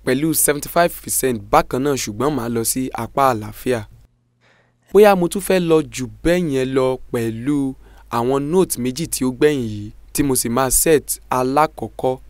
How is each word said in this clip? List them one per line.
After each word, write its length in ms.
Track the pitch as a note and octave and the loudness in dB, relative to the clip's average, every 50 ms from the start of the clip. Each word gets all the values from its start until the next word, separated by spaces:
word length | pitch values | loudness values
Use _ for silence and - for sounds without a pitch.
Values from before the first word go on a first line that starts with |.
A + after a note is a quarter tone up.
| _ | _
pẹ̀lú 280 | C3+ B2+ C3+ D3+ D#3+ D3+ | 0 0 0 0 0 0
seventy-five 600 | - - - C#3+ D3 - - - F3 E3+ F3 - - - | 0 0 0 0 -2 -6 -2 0 2 2 2 0 -6 -10
percent 380 | - - - - C3 B2 A2 G2+ G#2 | -6 -4 -2 0 -2 -2 -2 -2 2
bákan 320 | - D#3 F3 - - B2+ C3+ | 2 2 2 2 -4 -2 0
náà, 100 | D3 C#3 | -2 -2
ṣùgbọ́n 360 | A#2+ - - G#2 G#2+ B2+ D3 D3+ | -2 -4 -8 -4 -2 -2 -2 0
màá 140 | B2+ A2+ A#2+ | -2 -4 -2
lọ 140 | A#2 A#2 A2+ | -2 -2 -2
sí 260 | - - C3 B2+ C3 - | -2 -4 -4 -4 -6 -6
apá 400 | - A#2 A2 - C#3 C#3 C3 B2 | -8 -8 -4 0 2 2 2 2
àlàáfíà. 500 | G#2+ G#2 G#2 G#2 - - B2+ B2 A2+ G2+ - - - - _ _ _ _ _ _ _ _ _ _ _ _ _ _ _ _ _ - | 0 -6 -10 -14 -6 -4 -2 -2 -2 -4 -10 -20 -20 -20 _ _ _ _ _ _ _ _ _ _ _ _ _ _ _ _ _ 6
Bóyá 220 | F#3+ G#3+ G3+ G3+ | 8 8 8 6
mo 120 | F3+ F3 | 4 0
tún 140 | E3+ - G3+ | -2 -2 -6
fẹ́ 180 | - - F#3+ F#3 | -2 0 0 2
lọ 220 | F3 D#3+ D#3+ D#3+ | 4 4 4 4
jù 240 | D3+ B2 A#2 C3 B2+ A2+ G#2+ - - | 2 -2 -8 -10 -10 -10 -10 -4 0
bẹ́ẹ̀ 260 | E3 F3 F3+ F3+ D#3 C3+ | 0 0 2 0 0 0
yẹn 200 | C3 C3 C3 C3 | 0 -2 0 0
lọ 240 | C3+ C3 C3 C3 B2 - - | 0 0 0 -2 -4 -6 -6
pẹ̀lú 640 | - A#2+ A2+ A#2 A2+ A2+ A#2+ C#3 D3 C#3+ C#3 C3+ C3+ - - - - - - - | -4 -2 -2 -2 -4 -4 -4 -2 -2 0 -2 -4 -6 -10 -20 -20 -20 -20 -12 -4
àwọn 280 | A#2 A#2 A#2 B2 C3+ C#3 C#3+ C#3+ | -2 -2 0 2 0 0 0 2
note 260 | E3+ F#3+ F3+ - - - | 2 2 2 2 -2 -4
méjì 240 | B2 B2+ B2+ C3+ E3 | -4 -4 -4 -4 -6
tí 180 | - - - B2+ | -6 -4 -2 -2
ó 40 | B2+ | -2
gbẹ̀yìn 300 | B2+ A#2+ D3 D3+ D3+ C3+ A#2+ | 0 2 2 2 2 2 -4
yìí, 240 | A2 G#2+ G#2 G#2 G#2+ - - - - - | -4 -6 -8 -10 -12 -14 -18 -20 -6 -2
tí 100 | - C#3+ | 0 0
mo 120 | C#3 C3 | 2 0
sì 140 | - - A#2 | 0 0 0
máa 200 | A#2 B2 C3+ B2+ | 0 0 0 2
set 480 | A#2+ - - E3 D#3+ C3+ - - - - - - | 0 2 4 4 4 2 2 -4 -10 -10 -6 -4
alákọ̀ọ́kọ́ 880 | C3 B2+ B2+ B2+ C3+ D3 D#3 D#3 - - - G#2+ - - - C3 C3 B2+ - | -2 0 0 2 2 2 2 2 0 -10 -12 -10 -8 -4 -2 -2 -2 -4 -8